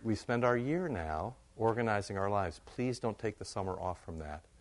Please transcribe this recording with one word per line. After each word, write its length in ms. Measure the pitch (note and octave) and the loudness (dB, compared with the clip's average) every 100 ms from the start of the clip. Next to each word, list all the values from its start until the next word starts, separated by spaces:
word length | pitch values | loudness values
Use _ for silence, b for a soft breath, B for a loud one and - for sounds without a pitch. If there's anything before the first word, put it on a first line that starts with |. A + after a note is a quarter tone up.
we 100 | A2+ | 0
spend 300 | G#2 - A#2+ | 0 2 4
our 120 | B2 A#2+ | 4 4
year 320 | B2+ E3+ F3+ | 2 0 0
now 460 | G2+ D#2 D#2 G#2 - - - | -2 -2 -2 -4 -8 -14 0
organizing 600 | A2+ A2+ A2+ G#2 G2+ G2 | 2 4 2 2 0 -2
our 140 | G2 | 2
lives. 300 | G2+ F#2+ - | 2 0 -4
Please 360 | - - B2 B2 | -8 -2 -2 0
don't 180 | A#2 G#2+ | -2 -2
take 200 | A2 - | -4 -4
the 40 | |
summer 340 | G2 G#2 F#2+ F#2 | -6 -4 -2 -2
off 200 | F2+ F2 | -4 -4
from 160 | - E2 | -8 -8
that. 220 | D2+ D2+ - b | -8 -10 -12 b